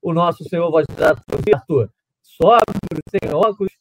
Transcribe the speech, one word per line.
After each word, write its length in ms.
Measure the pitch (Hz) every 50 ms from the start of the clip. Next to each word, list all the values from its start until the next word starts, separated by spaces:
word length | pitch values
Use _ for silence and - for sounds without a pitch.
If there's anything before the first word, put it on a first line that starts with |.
| -
o 100 | 175 165
nosso 300 | 165 175 175 165 - 165 -
senhor 200 | - 165 170 170
voz 160 | 151 165 151 - -
da 180 | - - - 151
torcida. 420 | - _ _ - - - 208 202
Arthur, 340 | 123 - _ 165 135 110 98 _ _ _ _ _ _
sóbrio, 800 | _ _ _ _ 160 185 233 233 - - - 202 - - 160 156 - -
sem 240 | - 196 - 147 151
óculos 400 | 151 202 220 202 _ 196 190 _ _